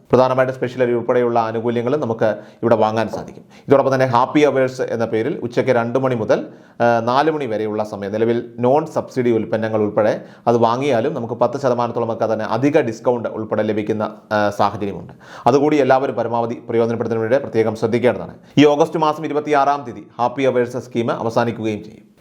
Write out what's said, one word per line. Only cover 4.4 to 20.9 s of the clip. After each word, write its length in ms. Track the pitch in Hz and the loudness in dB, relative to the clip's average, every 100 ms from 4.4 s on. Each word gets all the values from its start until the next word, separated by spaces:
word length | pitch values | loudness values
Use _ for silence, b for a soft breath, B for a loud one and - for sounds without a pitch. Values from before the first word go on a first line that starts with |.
| 147 | 4
അവേഴ്സ് 380 | 131 131 131 120 117 | 4 0 -2 -4 -2
എന്ന 120 | 113 | -2
പേരിൽ 220 | 110 120 - 120 | 0 -2 -4 -4
ഉച്ചയ്ക്ക് 280 | 131 123 117 | -2 2 2
രണ്ട് 200 | 117 131 131 | 0 0 0
മണി 120 | 120 | 0
മുതൽ, 180 | 107 147 - B B B 117 | 0 0 -2 B B B 2
ഏഹ്, 160 | 117 113 | 2 2
നാല് 200 | 131 151 156 | 2 2 0
മണി 120 | 127 | -2
വരെയുള്ള 280 | 107 107 107 107 | -4 -4 -4 -4
സമയം 200 | 101 98 107 | -6 -6 -2
നിലവിൽ 220 | 113 117 - 117 123 | 0 0 -4 -2 2
നോൺ 160 | 147 165 131 | 2 0 -6
സബ്സിഡി 360 | - 131 123 110 | -6 -2 0 0
ഉൽപ്പന്നങ്ങൾ 420 | 101 110 110 110 104 | -2 -4 -2 -2 0
ഉൾപ്പെടെ 280 | 113 107 - - B 123 | 0 0 0 -8 B 0
അത് 80 | 117 113 | 2 2
വാങ്ങിയാലും 460 | 120 143 117 135 151 | 2 0 0 -2 -4
നമുക്ക് 180 | 117 117 | -6 -2
പത്ത് 160 | 120 131 | -2 0
ശതമാനത്തോളമൊക്കെ 680 | 131 120 117 120 113 110 110 | -2 0 -2 -2 -4 -2 -2
തന്നെ 140 | 107 101 113 | -2 -4 -2
അധിക 200 | 143 156 120 | 2 2 0
ഡിസ്കൗണ്ട് 400 | 110 127 120 107 107 | -2 -2 -2 -2 -8
ഉൾപ്പെടെ 280 | 110 107 110 | -4 -2 0
ലഭിക്കുന്ന, 320 | 107 107 110 104 - - 104 | -2 -2 -2 -4 -8 -4 0
ഏഹ്, 160 | 104 101 | 0 0
സാഹചര്യമുണ്ട്. 560 | 101 101 101 87 - - B B 120 | -2 -2 -8 -8 -14 -20 B B 2
അതുകൂടി 280 | 135 147 151 127 | 4 4 2 4
എല്ലാവരും 320 | 131 139 113 | 2 0 -2
പരമാവധി 360 | 113 117 117 117 - | -4 -2 -4 -6 -4
പ്രയോജനപ്പെടുത്തുന്നതിന് 640 | 117 117 117 110 113 110 | 0 0 0 -2 -2 0
വേണ്ടി 120 | 120 113 | 0 0
പ്രത്യേകം 280 | 113 110 107 | 0 0 0
ശ്രദ്ധിക്കേണ്ടതാണ്. 520 | 113 117 120 95 87 - B B | -2 2 0 0 -6 -16 B B
ഈ 20 | 147 | 6
ഓഗസ്റ്റ് 260 | 147 156 170 | 6 2 0
മാസം 200 | 156 156 151 | -2 -2 -4
ഇരുപത്തിയാറാം 540 | 143 151 147 139 143 123 | -4 0 2 2 0 -6
തീയതി 180 | 107 - - | -14 -12 -4
ഹാപ്പി 240 | 120 135 131 | -2 0 0
അവേഴ്സ് 300 | 120 120 123 | 2 0 -4
സ്കീം 240 | 113 | -6